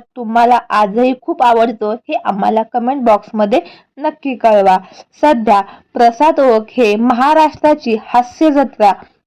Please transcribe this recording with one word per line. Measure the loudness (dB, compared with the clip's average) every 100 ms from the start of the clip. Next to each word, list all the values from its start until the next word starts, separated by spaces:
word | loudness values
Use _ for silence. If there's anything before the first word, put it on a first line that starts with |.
| -4 -14
तुम्हाला | -4 0 2 2 0
आजही | -2 -2 0 -2 -2
खूप | -6 -2
आवडतो, | 0 2 0 -2 -6
हे | -6 -8 -8
आम्हाला | -6 -4 -2 -2
कमेंट | -4 -4 -4 -2
बॉक्समध्ये | 0 0 -2 -4 -2 -2 -4 -12 _ -10
नक्की | -8 -8 -8
कळवा. | -2 2 2 2 0 -2 -20 -20 _
सध्या | 0 0 2 0 -2 -12 _
प्रसाद | 0 0 2 0 2
ओक | 2 0 -2
हे | -2 -2 0
महाराष्ट्राची | 0 0 2 2 0 0 0 0 -2 -6
हास्य | -2 -2 -2 0 0
जत्रा | 2 -2 0 0 0 -8 _